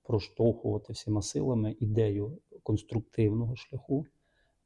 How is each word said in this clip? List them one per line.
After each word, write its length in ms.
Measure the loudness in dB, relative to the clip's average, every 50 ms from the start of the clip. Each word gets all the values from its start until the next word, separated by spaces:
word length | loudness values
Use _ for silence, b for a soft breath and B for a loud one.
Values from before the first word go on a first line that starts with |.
| _
проштовхувати 920 | 0 0 0 0 -4 -2 2 2 2 2 2 -2 -2 -2 -2 -4 -8 -12
всіма 300 | -10 -4 -2 -2 0 -2
силами 540 | -2 -2 -2 0 2 2 2 0 0 -2 -2
ідею 580 | -2 0 2 2 2 2 2 0 -2 -4 -6 -10 _ _ -20 -14 _
конструктивного 920 | -2 -2 -2 -2 -2 -4 -4 -4 -4 0 2 2 4 4 2 0 -2 -4
шляху. 500 | -6 -10 -12 -12 -12 -4 -2 -2 -2 -2 -6 _ _ _ _ _ _ _ _ _ _ _